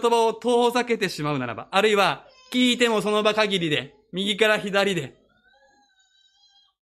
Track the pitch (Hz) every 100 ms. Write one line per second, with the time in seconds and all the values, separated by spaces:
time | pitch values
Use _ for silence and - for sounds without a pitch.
0 | 233 233 226 226 233 240 240 247 240 226
1 | 185 - 147 143 123 110 - 190 214 202
2 | 180 135 - _ - 254 254 240 240 214
3 | 196 208 214 214 214 196 165 135 123 _
4 | _ 175 202 202 220 208 202 196 196 170
5 | 131 - _ _ _ _ _ 831 784 762
6 | 762 1077 762 784 807 807 _ _ _